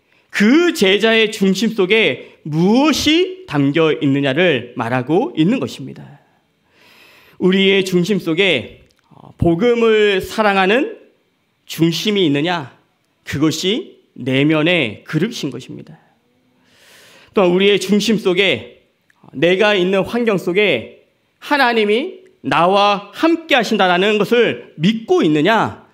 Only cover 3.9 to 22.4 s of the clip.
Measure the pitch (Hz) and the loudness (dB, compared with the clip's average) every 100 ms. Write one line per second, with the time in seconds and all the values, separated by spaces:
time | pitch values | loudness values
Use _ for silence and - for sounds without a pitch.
3.9 | - 143 139 139 135 180 135 - - 117 | 0 0 0 0 0 2 0 -4 -8 -2
4.9 | 127 123 165 277 - 160 262 120 - 135 | -2 0 0 0 0 0 0 -4 -10 -16
5.9 | 135 139 143 _ _ _ _ _ _ _ | -16 -20 -20 _ _ _ _ _ _ _
6.9 | _ - - _ - 185 190 190 196 190 | _ -20 -20 _ -4 0 2 2 2 0
7.9 | 180 175 196 170 160 196 143 101 - _ | 0 0 -2 -2 0 2 0 -4 -16 _
8.9 | _ _ - - - 170 165 240 233 226 | _ _ -20 -18 -4 0 2 2 2 2
9.9 | 220 208 190 185 - 214 196 190 226 302 | 2 2 0 -4 -2 0 2 2 0 -2
10.9 | - - _ _ _ _ _ - - 165 | -8 -20 _ _ _ _ _ -12 -2 0
11.9 | 160 208 208 175 143 160 175 131 - _ | 0 -2 0 0 0 -2 -4 -8 -18 _
12.9 | _ _ _ - 151 156 - 180 240 - | _ _ _ -10 -2 -2 -2 -4 -4 -6
13.9 | - _ - 123 131 147 156 156 180 123 | -16 _ -12 -4 0 2 2 0 0 -2
14.9 | 98 - 156 202 - 147 127 - - - | -6 -6 -4 -4 -6 -10 -10 -16 -18 -20
15.9 | 156 _ _ _ _ _ _ _ _ _ | -20 _ _ _ _ _ _ _ _ _
16.9 | - - - _ - 180 180 196 202 190 | -20 -20 -20 _ 0 2 4 2 2 2
17.9 | 208 208 208 190 175 196 123 92 - _ | 0 2 0 0 0 0 0 -6 -20 _
18.9 | _ _ _ - 131 165 185 208 208 180 | _ _ _ -16 -2 0 2 2 2 0
19.9 | 196 185 240 233 196 - 180 208 131 - | 0 -2 -2 -2 -2 -2 0 0 0 -4
20.9 | - _ _ _ _ - 294 247 233 208 | -18 _ _ _ _ -4 0 0 0 0
21.9 | 214 339 - - _ | 0 -4 -12 -20 _